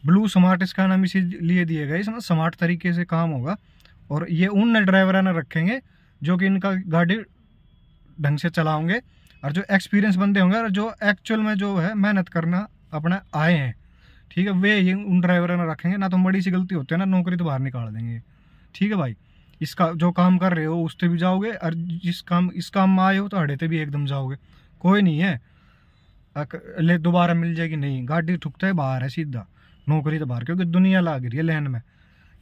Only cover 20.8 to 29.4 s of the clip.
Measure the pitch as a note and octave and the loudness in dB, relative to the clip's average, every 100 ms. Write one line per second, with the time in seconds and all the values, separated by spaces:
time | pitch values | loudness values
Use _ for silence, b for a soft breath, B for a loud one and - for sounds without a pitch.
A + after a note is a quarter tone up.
20.8 | E3 - F3 E3+ F3+ F#3 G#3+ A3 E3 E3 | -4 -2 -2 0 0 0 -2 -4 -6 -4
21.8 | E3+ E3+ F3+ F3 - F3 F3+ - F3 G3+ | -6 -6 -4 -6 -2 0 0 -2 -6 0
22.8 | F#3+ F#3+ F#3 G3 G3+ G3 D3+ C#3 E3 E3 | 4 4 4 2 -2 -2 -2 -2 -2 -2
23.8 | D3+ C#3+ C#3 C#3 C3 C3+ b b b _ | -4 -4 -4 -4 -6 -8 b b b _
24.8 | F3 G3+ F#3+ D3+ F#3+ C#3+ b b b b | 2 4 4 2 0 -2 b b b b
25.8 | b b b b _ - D3 - - - | b b b b _ -10 -10 -12 -14 -2
26.8 | E3 F3 D#3+ F3 F3 E3+ E3+ E3 E3 D#3 | 2 2 2 2 2 2 -2 -4 -4 -4
27.8 | C#3+ C3 B2 D#3+ E3+ F3+ D#3 - F#3+ F#3+ | -4 -4 -2 -2 -2 -4 -6 -4 -2 0
28.8 | C3+ C3 C3 C3 D#3 A#2+ | -2 -2 -4 -6 -6 -8